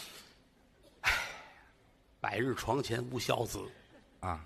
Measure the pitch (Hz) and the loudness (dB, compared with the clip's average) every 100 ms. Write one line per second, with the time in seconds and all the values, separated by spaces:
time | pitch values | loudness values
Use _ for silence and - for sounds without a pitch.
0 | - - - - - - - - - - | -6 -14 -18 -20 -20 -20 -20 -20 -20 -2
1 | - - - - - - - - - - | 2 2 0 -8 -14 -20 -20 -20 -20 -20
2 | - - 104 104 131 107 - 135 123 117 | -20 -4 0 2 2 2 2 2 2 -2
3 | 123 127 123 120 110 101 98 - - - | -2 0 2 2 0 -2 -8 -12 -20 -20
4 | - - 92 80 | -20 -6 -2 -2